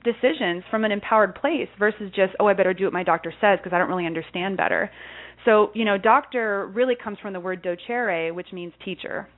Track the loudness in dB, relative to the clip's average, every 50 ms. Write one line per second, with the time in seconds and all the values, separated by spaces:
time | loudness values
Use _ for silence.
0 | -4 -4 -2 0 0 0 0 0 -2 -2 -2 -4 -4 -4 -2 -2 0 0 -2 -4
1 | 0 2 4 4 4 4 2 -2 -2 -2 0 -2 -4 -6 -2 0 0 0 0 -2
2 | -6 -6 0 0 0 2 2 2 4 4 4 4 4 2 2 0 -2 -2 -2 0
3 | 2 2 0 0 0 -6 -4 2 4 4 4 2 0 0 0 0 2 0 0 -2
4 | -4 -4 -4 -6 -8 -8 -8 -6 -4 -4 -2 -2 0 0 0 0 -2 -4 -6 -12
5 | -20 -18 -18 -18 -18 -20 -20 -2 2 4 4 6 4 2 0 -2 0 0 0 2
6 | 4 4 4 4 2 -2 -4 -4 -2 -2 -4 -4 -6 -6 -2 -2 0 0 0 -2
7 | -6 -10 -12 -10 -10 -10 -10 -8 -6 -8 -8 -6 -6 -6 -6 -6 -8 -6 -4 -4
8 | -2 -2 -2 -2 -4 -4 -6 -8 -10 -12 -12 -12 -12 -12 -14 _ -10 -10 -10 -10
9 | -10 -10 -10 -10 -10 -12 _